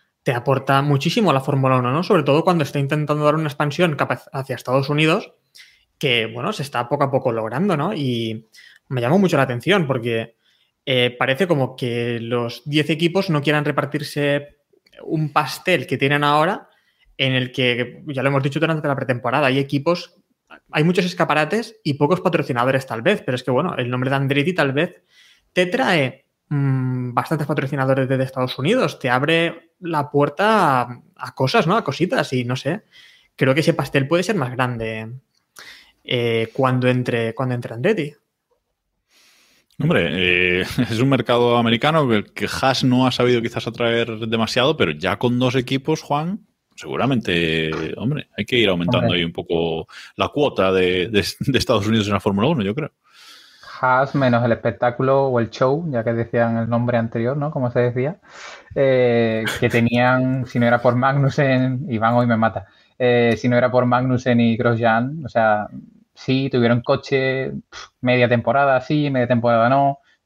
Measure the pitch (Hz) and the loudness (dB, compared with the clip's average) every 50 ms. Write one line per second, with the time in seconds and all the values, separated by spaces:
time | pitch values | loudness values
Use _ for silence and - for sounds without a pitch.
0 | _ _ _ _ - - 127 120 - 139 135 127 127 - 139 135 143 147 143 135 | _ _ _ _ -4 -2 -2 -2 0 0 0 0 2 2 2 2 2 2 0 0
1 | - 170 - 247 214 175 143 135 139 - 139 139 135 131 131 127 123 120 131 160 | 0 0 0 2 2 2 2 2 0 0 0 2 2 2 2 2 2 0 -2 -2
2 | 185 - 220 170 143 143 139 160 165 190 180 170 143 - - 147 139 139 156 151 | 0 2 2 2 2 2 2 2 2 2 2 0 0 -2 -4 -4 -4 -2 -2 -2
3 | 151 143 151 151 151 151 147 156 160 151 135 - 151 147 139 - 180 170 147 135 | -2 -2 -2 0 2 2 2 0 0 -4 -4 -4 -4 -2 0 0 0 0 0 0
4 | 139 - 135 - - - - 139 131 - 123 120 - - 127 139 135 139 147 147 | -2 -2 -4 -6 -8 -10 -10 -10 -8 -8 -8 -8 -4 0 0 0 0 0 0 2
5 | 160 156 165 214 - - _ _ _ _ _ - - - _ _ _ _ _ - | 2 2 2 0 -2 -6 _ _ _ _ _ -20 -20 -20 _ _ _ _ _ -6
6 | - 139 120 117 110 113 113 120 127 190 214 - 143 - - 120 123 - 151 143 | -2 0 0 0 0 -2 -6 -6 -6 -6 -6 -6 -8 -6 -4 -6 -4 -2 -2 -2
7 | 147 135 127 127 - 127 113 113 110 110 113 135 190 208 175 143 143 190 214 165 | 0 0 0 -2 -2 -2 -2 -4 -4 -4 -4 -2 -2 0 0 0 -2 -4 -4 -4
8 | 143 127 120 117 117 110 110 110 - _ _ - - - - - _ - 135 123 | -4 -4 -2 -2 -4 -4 -6 -8 -12 _ _ -20 -20 -20 -20 -20 _ -2 0 2
9 | 117 120 160 202 196 175 170 139 135 135 123 120 - 156 196 202 165 135 131 123 | 2 4 4 6 4 4 4 4 2 2 0 -2 0 2 2 2 2 0 -2 -2
10 | 110 120 117 113 113 - _ _ _ _ _ _ _ _ _ _ - - 131 127 | -2 -2 -2 -2 -4 -6 _ _ _ _ _ _ _ _ _ _ -4 0 2 2
11 | 123 123 123 - 127 123 135 135 190 175 165 143 131 123 - - 131 120 117 120 | 2 2 2 0 0 0 0 0 0 0 2 2 0 -2 -4 -4 -6 -4 -2 -2
12 | 120 120 120 117 117 117 123 120 120 117 - - - 147 143 151 147 151 165 147 | -2 -2 -4 -4 -4 -4 -2 -2 -2 -4 -6 -10 -8 -2 0 0 2 0 0 0
13 | 170 165 160 190 190 - 156 147 135 160 147 151 147 147 139 147 143 139 - 147 | 0 0 0 0 0 0 0 0 2 2 0 0 0 -2 -2 -2 -2 -4 -4 -6
14 | 139 - - 151 143 143 143 143 143 - _ _ _ _ _ _ _ _ _ - | -8 -6 -6 -2 -2 0 0 -2 -4 -8 _ _ _ _ _ _ _ _ _ -16
15 | - - - 156 156 147 - - 151 - - - - 185 180 151 127 - 135 117 | -10 -4 -2 -2 -2 0 0 0 0 -2 -4 -6 -2 0 0 0 0 -2 -2 0
16 | 135 139 147 147 147 147 147 151 156 175 214 - - _ _ _ _ _ _ _ | 0 2 2 2 2 2 2 4 2 2 0 -4 -8 _ _ _ _ _ _ _
17 | _ _ _ - 135 131 131 127 127 123 - - 127 123 123 117 123 - - - | _ _ _ -2 -2 0 0 0 -2 -4 -4 -2 0 0 0 0 -2 -6 -8 -14
18 | - 156 143 135 123 139 143 139 131 147 135 156 160 160 165 151 151 147 139 131 | -12 -8 -6 -2 -2 0 0 0 0 -2 -2 -2 -2 -2 -2 -2 -2 -4 -4 -2
19 | 139 123 127 120 - 120 120 143 147 131 131 139 139 139 143 143 139 165 175 175 | -2 -4 -4 -4 -2 -2 0 0 2 2 2 0 -2 -2 -2 -2 0 0 -2 -2
20 | - - _ _ _ _ _ _ _ _ - - _ _ - 151 151 175 180 202 | -4 -12 _ _ _ _ _ _ _ _ -20 -20 _ _ -2 0 2 2 2 2
21 | 180 180 - - 170 151 147 151 156 151 196 220 233 - - _ - 160 139 143 | 0 0 0 -2 0 0 2 0 0 0 -2 -4 -6 -6 -12 _ -4 -4 -2 -2
22 | 147 143 185 180 - 180 170 160 143 - 131 120 120 131 131 131 - - 117 113 | 0 0 0 0 0 0 -2 -2 -2 -2 -2 0 0 0 0 -2 -2 -6 -8 -4
23 | 113 180 214 - - - 127 123 - - 127 127 165 180 - - 123 120 123 123 | 0 0 0 0 -2 -4 -6 -4 -2 0 0 0 0 -2 -2 -4 -4 -4 -4 -2
24 | 127 131 139 139 139 135 139 143 143 180 180 175 147 139 127 143 170 180 - - | -2 0 0 0 0 0 0 0 0 0 0 0 0 0 0 -2 -2 -4 -6 -12
25 | _ _ _ _ _ _ _ _ _ _ - 180 185 180 185 240 262 202 185 160 | _ _ _ _ _ _ _ _ _ _ 0 0 0 0 0 -2 0 2 2 2
26 | 135 127 131 - _ _ _ _ _ - 151 143 139 135 131 131 127 127 127 127 | 0 0 -4 -8 _ _ _ _ _ -4 -2 0 0 2 0 0 0 -2 -4 -4
27 | 123 123 120 131 131 - 165 143 156 - 156 139 143 135 156 139 131 135 135 135 | -4 -4 -2 -4 -2 -2 -2 -4 -2 -2 -4 -4 -4 -4 -2 -2 0 0 2 2
28 | 135 123 139 131 131 131 - 131 127 127 - - 131 160 226 262 214 143 - - | 0 0 0 -2 -2 -4 -4 -4 -4 -4 -4 -4 -2 0 0 2 0 -2 -4 -4
29 | - 127 120 127 139 156 165 165 170 165 165 - - _ _ _ 180 170 165 151 | -2 0 0 0 2 2 2 2 0 -2 -4 -8 -16 _ _ _ -8 -6 -4 -4
30 | 139 139 - 143 143 143 - - 196 214 220 214 180 151 135 127 120 120 123 - | -4 -2 0 0 0 0 0 0 2 2 4 4 4 4 2 2 0 -2 -6 -16
31 | - _ _ - - - - - 135 135 - 233 180 160 196 233 - - 131 - | -20 _ _ -16 -14 -10 -6 -2 -2 0 2 2 2 2 2 0 0 -2 -4 -2
32 | 156 190 - - 147 - 139 127 120 120 127 131 - 135 170 220 - _ _ - | -2 -2 0 -2 -2 -2 -2 -4 -4 -4 -4 -4 -4 -4 -6 -6 -8 _ _ -20
33 | - - _ _ _ _ _ - 143 131 - 160 151 165 160 - 143 - - 143 | -20 -20 _ _ _ _ _ 0 2 2 2 2 2 2 0 0 -2 -2 0 0
34 | 135 139 165 175 185 180 180 175 131 123 123 120 127 123 123 117 113 110 110 110 | 0 2 0 0 0 0 -2 -2 -2 -4 -2 -2 -2 -2 -2 -4 -6 -6 -8 -8
35 | 110 113 123 131 - _ _ _ _ _ _ - - - - - - _ _ _ | -10 -12 -14 -16 -18 _ _ _ _ _ _ -20 -20 -20 -20 -20 -20 _ _ _
36 | _ - - 120 120 117 113 113 113 - - - 131 131 127 127 123 123 127 127 | _ -4 -2 -2 0 0 0 -2 -2 -4 -2 0 0 2 2 2 2 2 2 0
37 | 123 131 123 117 113 113 113 - 135 127 123 120 123 - 117 113 131 190 220 208 | 0 -2 -2 -2 -2 -2 -4 -4 -4 -4 -4 -4 -6 -8 -6 -2 0 0 0 0
38 | 143 156 - _ _ _ _ _ _ _ _ _ _ _ _ _ _ _ _ _ | -4 -8 -10 _ _ _ _ _ _ _ _ _ _ _ _ _ _ _ _ _
39 | _ _ _ _ _ _ _ _ _ _ _ _ _ _ _ - 131 160 170 110 | _ _ _ _ _ _ _ _ _ _ _ _ _ _ _ -4 0 2 2 2
40 | 85 78 73 92 92 90 87 87 90 90 90 90 90 - - - 123 107 110 107 | 2 0 0 0 2 2 4 4 4 2 2 0 0 -2 -2 -2 -2 -2 0 0
41 | 131 139 135 120 113 - 120 120 120 120 120 120 117 117 117 113 - 147 160 160 | 2 2 2 2 2 2 2 2 4 4 4 4 2 2 2 2 2 2 2 2
42 | 147 123 113 104 95 - - - 104 92 - - - 131 127 - - 131 127 127 | 2 2 2 0 0 -4 -8 -8 -6 -6 -4 0 0 0 0 2 2 2 2 2
43 | 127 127 - - 123 123 123 117 113 113 - 117 - 120 113 - 120 117 117 117 | 2 2 2 2 2 2 2 2 0 -4 -6 -6 -8 -8 -6 -4 -2 0 0 0
44 | 117 117 113 107 117 113 113 113 113 110 - 123 123 147 160 151 101 85 76 76 | -2 -2 -6 -8 -6 -4 -2 -2 -2 0 0 2 2 2 2 2 0 -2 -2 -2
45 | 85 90 98 - - 120 123 123 127 131 120 131 123 - 135 135 - - 156 151 | -2 -2 -2 0 0 0 0 2 0 0 0 0 -2 -2 -4 -4 -2 -4 -4 -4
46 | - - 147 143 160 175 196 - - _ _ _ _ _ _ - - 78 67 73 | -4 -4 -4 -4 -2 -4 -6 -8 -10 _ _ _ _ _ _ -18 -12 -8 -4 -2
47 | 107 131 139 117 - - 87 85 85 80 80 80 80 80 80 80 80 78 - - | 0 0 0 0 -2 0 0 0 0 0 0 -2 -2 -2 -4 -6 -6 -8 -8 -6
48 | - 127 151 - - _ _ - 101 - 123 123 110 98 92 87 85 87 82 90 | -4 -4 -4 -6 -8 _ _ -10 -6 -2 0 2 2 2 2 0 0 0 0 2
49 | 87 - 87 87 87 85 85 - 90 - 87 82 82 82 80 80 78 - - - | 2 0 0 0 -2 -4 -6 -8 -6 -4 -2 -2 -2 -2 -4 -6 -8 -10 -14 -20
50 | - - _ - 95 90 - 143 147 123 - - 95 95 95 95 92 90 90 92 | -20 -10 _ -4 -4 -2 0 0 -2 0 0 0 2 2 2 2 2 2 2 0
51 | 87 85 104 101 90 - - - - 143 131 107 - - 123 107 101 107 113 113 | -2 0 0 0 0 -2 -4 -8 -4 0 0 0 2 2 0 0 2 0 0 0
52 | 101 104 104 95 - 104 98 98 110 143 170 135 98 95 104 147 151 - _ _ | 0 0 -2 -2 0 0 0 0 0 0 0 0 -2 -4 -4 -6 -8 -10 _ _
53 | _ _ _ - - - - - - _ _ _ - - - - - 127 127 131 | _ _ _ -20 -20 -20 -20 -20 -20 _ _ _ -20 -20 -8 -2 0 2 2 2
54 | 139 135 - 143 135 127 120 117 120 120 113 - - 120 117 - - 120 117 - | 2 0 0 0 2 2 2 2 2 2 0 0 -2 -4 -2 0 -2 -2 0 0
55 | 135 131 135 139 139 135 127 120 117 113 - - 131 131 139 156 175 160 135 117 | 0 2 2 2 2 2 2 0 0 -2 -2 0 0 0 0 0 -2 -4 -4 -4
56 | 110 120 117 117 113 117 - 120 117 117 113 113 113 113 120 117 123 120 120 117 | -2 -2 -2 -2 -2 -2 0 0 2 2 0 -2 -2 0 0 0 0 0 0 0
57 | 117 113 - 117 113 123 139 151 143 151 160 147 127 123 123 127 120 123 117 127 | -2 -2 -2 -2 -2 -2 -2 -2 -4 -4 -4 -4 -4 -2 0 0 0 0 0 -2
58 | 127 147 190 - _ - - - - - - - - - - 147 139 135 131 127 | -2 -4 -4 -8 _ -20 -20 -20 -20 -18 -20 -20 -18 -8 -2 0 2 4 4 4
59 | 127 120 117 117 117 113 113 110 110 107 - - 123 117 - 117 117 113 117 120 | 4 4 4 2 2 2 0 -2 -4 -4 -2 0 0 2 2 2 2 2 2 2
60 | 123 127 127 127 127 131 131 135 123 - - 127 120 120 120 120 - 127 120 123 | 4 4 4 2 2 0 0 -2 -4 -4 -2 0 2 4 4 4 4 2 2 2
61 | 127 135 135 143 139 135 - - 143 135 131 127 127 131 127 127 147 202 120 107 | 2 2 2 2 2 0 2 2 2 2 2 2 0 0 -2 -4 -4 -4 -2 0
62 | 110 113 120 120 123 120 117 110 113 110 - - 95 - _ _ _ _ _ - | 0 2 2 2 2 2 2 2 2 0 -2 -4 -12 -14 _ _ _ _ _ -2
63 | 127 123 120 120 120 117 113 107 - 123 123 120 123 123 117 123 123 123 123 123 | 2 2 4 4 4 2 2 0 0 0 2 2 2 2 2 2 2 2 2 2
64 | 127 131 127 123 - 127 120 120 117 117 113 110 117 120 117 110 120 113 113 117 | 2 0 0 0 0 2 2 4 4 2 2 2 2 0 0 2 2 2 2 2
65 | 120 131 151 165 143 110 - 120 113 110 107 107 104 - - - - - - _ | 0 -2 -4 -8 -8 -4 0 2 2 2 2 0 -2 -6 -12 -16 -20 -20 -20 _
66 | _ _ _ - - - 131 135 135 135 - 127 117 117 120 123 - - 139 123 | _ _ _ -10 -4 -2 0 0 0 0 0 2 4 4 2 2 2 0 0 -2
67 | - - 139 135 131 131 131 135 131 143 139 139 - _ - - - - _ _ | -2 -2 -2 0 0 0 -2 -2 -4 -6 -8 -10 -12 _ -20 -20 -20 -20 _ _
68 | - 123 123 127 123 117 120 117 113 117 120 139 143 139 135 127 131 - 151 151 | 0 2 4 4 4 4 2 2 0 2 2 2 4 4 2 2 0 0 -2 0
69 | 147 143 135 127 120 120 127 117 113 120 117 113 113 120 135 139 139 139 143 - | 0 0 0 0 0 2 2 2 2 2 4 4 4 4 4 4 2 2 0 -4
70 | _ _ _ _ _ | _ _ _ _ _